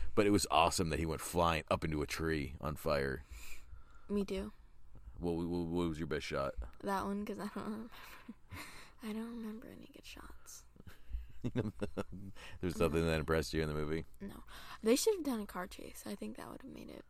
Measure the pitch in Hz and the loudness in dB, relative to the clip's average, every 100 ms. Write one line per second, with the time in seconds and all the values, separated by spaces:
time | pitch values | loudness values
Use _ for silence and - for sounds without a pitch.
0 | - - 104 98 - 76 85 - 82 73 | 4 8 8 8 8 8 8 6 2 2
1 | 82 71 - 85 85 80 - 85 80 76 | 2 0 0 6 6 6 2 2 2 0
2 | 71 - 80 78 65 76 76 76 78 71 | 0 0 2 2 0 -4 -4 -2 2 2
3 | 67 65 - - - - - - - - | 2 -2 -6 -8 -4 -4 -4 -10 -12 -12
4 | - 202 196 190 208 - - - - - | -2 0 0 -2 -6 -10 -18 -16 -14 -14
5 | - - 87 82 85 87 82 87 87 78 | -12 -4 0 2 2 0 2 2 2 0
6 | 80 73 - 71 69 - - - 196 190 | 0 -2 0 0 0 -2 -6 -6 -2 -2
7 | 196 202 208 202 208 - 208 214 233 - | 0 -2 -4 -4 -6 -6 -6 -8 -10 -12
8 | - - - - - - - - - - | -14 -14 -16 -16 -12 -12 -10 -12 -16 -10
9 | 220 214 233 233 220 220 - 185 - - | -6 -4 -4 -6 -8 -8 -12 -14 -16 -16
10 | - - - - - - - - - - | -16 -14 -12 -12 -12 -16 -16 -16 -14 -12
11 | - - - - 120 123 107 - 104 98 | -4 -4 -4 -4 -2 0 0 0 -4 -2
12 | 98 92 98 - - - 92 76 82 80 | -4 -6 -8 -10 -10 -4 0 4 4 6
13 | 82 80 73 80 76 80 78 76 76 80 | 4 4 4 4 4 0 0 0 0 -2
14 | 80 - 202 - - - - - 220 262 | -4 -8 -10 -10 -12 -12 -12 0 4 6
15 | 440 392 285 226 208 180 190 - - - | 6 2 0 -2 -4 -6 -8 -8 -12 -10
16 | 214 202 214 - - - 269 - - - | -8 -8 -8 -10 -10 -12 -12 -12 -12 -14
17 | - | -14